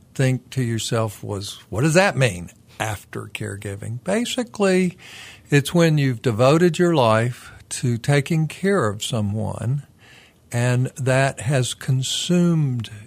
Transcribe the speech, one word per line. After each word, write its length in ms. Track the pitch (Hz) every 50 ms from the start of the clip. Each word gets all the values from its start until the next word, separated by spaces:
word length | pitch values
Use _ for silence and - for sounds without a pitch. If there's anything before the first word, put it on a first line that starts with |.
| _ _ -
think 380 | - 139 131 131 123 - -
to 100 | - -
yourself, 640 | 127 117 117 113 - - - 113 110 110 101 - -
"Was, 320 | 107 104 98 95 98 - - - -
what 100 | - 98
does 140 | 127 160 151
that 200 | 175 190 202 156
mean, 360 | 127 135 120 90 87 85 85 - _ _ _ - -
after 440 | 107 110 110 - - - - 113 107
caregiving?" 800 | 107 - - 110 104 101 101 104 104 98 101 104 107 113 123 -
Basically, 920 | - 196 220 240 233 - - 240 240 - - 202 196 185 185 185 180 170 - - - - - - - - - - -
it's 240 | - 143 139 - -
when 240 | 170 170 165 156 151
you've 240 | 139 135 127 110
devoted 560 | - 131 113 101 127 131 147 165 180 180 156 -
your 160 | 180 175 170
life 580 | 151 123 113 110 110 113 123 123 - - - - - - -
to 280 | - - - 127 120 113
taking 500 | - - 143 143 139 - 170 160 160 147
care 380 | - - - 190 202 190 131
of 180 | 107 98 107 -
someone, 840 | - - 113 107 101 101 110 107 98 - - - 113 131 147 139 - _ _ - - - - - - _ _ _ - -
and 360 | 120 120 123 123 123 127 - - -
that 420 | 127 123 131 131 135 135 135 -
has 340 | - 127 147 131 123 - -
consumed 1200 | - - - 135 131 131 - - - - - 175 180 175 175 170 160 151 139 123 120 107 - 107 104 104